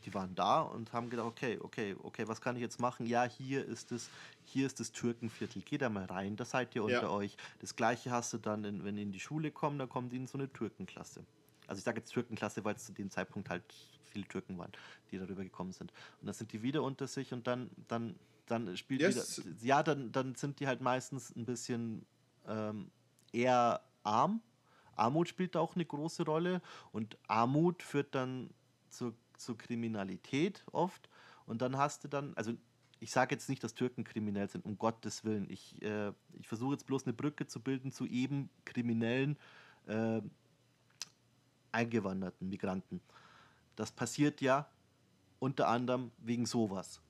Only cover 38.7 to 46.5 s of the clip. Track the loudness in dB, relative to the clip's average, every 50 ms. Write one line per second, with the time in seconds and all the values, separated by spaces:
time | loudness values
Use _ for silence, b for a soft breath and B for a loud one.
38.7 | -2 0 2 2 2 4 4 4 4 4 4 2 0 B B B B B B B
39.7 | B B B -2 0 2 2 2 2 0 -2 -4 -14 _ _ _ _ _ _ _
40.7 | _ _ _ _ _ _ -14 -14 _ _ _ _ _ _ _ _ _ _ _ _
41.7 | 0 0 2 4 2 2 2 2 0 0 -2 -4 -4 _ -6 -6 -4 -2 -2 0
42.7 | 0 -2 -4 _ -10 -10 b b b b b b b b b b b b b _
43.7 | _ -6 -6 -6 -4 -4 -4 -4 2 4 4 4 4 4 6 6 6 6 4 -2
44.7 | _ _ _ _ _ _ _ _ _ _ _ _ _ _ -2 0 2 4 4 6
45.7 | 6 4 4 2 2 0 0 -6 -10 -10 -2 -2 0 2 2 2